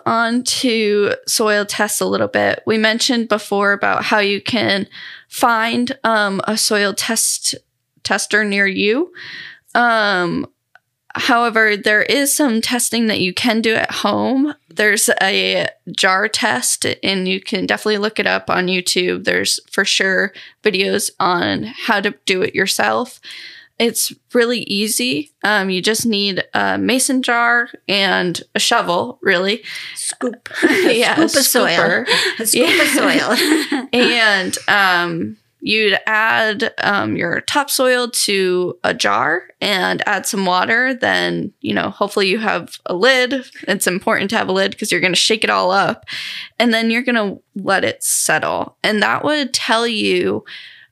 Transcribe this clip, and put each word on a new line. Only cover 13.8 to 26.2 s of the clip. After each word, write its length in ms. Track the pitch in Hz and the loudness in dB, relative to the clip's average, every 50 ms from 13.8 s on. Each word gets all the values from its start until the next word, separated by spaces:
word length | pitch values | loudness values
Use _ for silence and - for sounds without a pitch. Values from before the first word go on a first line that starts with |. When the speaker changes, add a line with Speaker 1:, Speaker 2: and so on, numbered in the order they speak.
| - - | 0 -2
Speaker 1:
home. 640 | - - - 202 208 208 208 214 247 269 269 302 294 - _ _ | -4 -2 -2 0 0 0 0 0 2 0 0 0 -2 -6 _ _
There's 400 | 165 - 214 214 202 226 - - 226 - | -4 0 2 2 2 2 2 0 0 2
a 480 | 185 190 196 196 190 190 190 180 - - - _ _ - | 0 0 0 0 0 0 0 0 -2 -4 -6 _ _ -10
jar 360 | 165 - - 196 185 190 208 214 | -4 0 0 2 2 2 0 -2
test, 560 | - - - 214 - - 240 - - - - - - - - | -2 -2 0 0 0 0 -2 -2 -2 -2 -2 -4 -4 -2 -2
and 240 | - 196 196 185 185 | -2 -2 0 0 -2
you 140 | 190 190 | -2 -4
can 240 | - - - 190 180 | -4 -4 -4 -4 -2
definitely 320 | 180 202 208 - 214 214 202 | 0 -2 0 0 0 0 0
look 220 | 202 214 214 - | 0 -2 -2 -2
it 80 | 202 190 | 0 0
up 220 | 185 190 - - | 0 -2 0 -2
on 180 | 180 180 185 180 | -2 0 0 0
YouTube. 560 | 185 185 180 - - 190 180 180 180 180 185 | 0 -2 -2 0 0 0 0 0 -2 -2 -2
There's 360 | 185 180 180 196 190 - - - _ | 0 0 0 0 -2 -2 -4 -6 _
for 120 | - - 196 | -2 -2 0
sure 500 | 196 - - 208 190 190 185 185 196 - - - - - _ - | 0 0 0 0 0 0 0 -2 -2 -6 -10 -20 -20 -16 _ -2
videos 460 | 214 185 185 190 196 190 202 202 - - - | 0 0 0 0 0 0 0 -2 -4 -4 -2
on 440 | 190 185 180 175 175 104 98 - - | 0 0 0 0 0 0 -2 -2 -4
how 360 | 214 - - - - 220 202 | -8 -10 -6 -2 -2 0 0
to 120 | 196 208 202 - _ | 0 -2 -4 -4 _
do 180 | - 196 185 185 | -2 0 0 0
it 100 | - - | -2 0
yourself. 680 | 185 190 196 - - 208 214 220 226 247 240 - - - - - - - - - - - - _ - | -2 -2 0 0 0 0 0 0 0 -2 -6 -8 -14 -20 -20 -18 -18 -18 -18 -20 -20 -20 -12 _ -2
It's 360 | 226 233 - - - - - - _ _ - | -2 0 0 -2 -4 -4 -6 -10 _ _ 0
really 260 | 240 240 233 247 226 | 2 2 2 0 -2
easy. 680 | - - 202 196 214 214 226 - 247 247 269 294 294 - _ _ - | -4 -2 -2 -2 -2 -2 -2 -2 -2 -2 -2 -4 -4 -8 _ _ -2
Um, 260 | 196 214 208 190 190 | 0 0 0 0 0
you 120 | 190 185 | 0 0
just 240 | 175 208 220 220 - | 0 0 0 0 0
need 380 | 240 220 202 | 0 0 0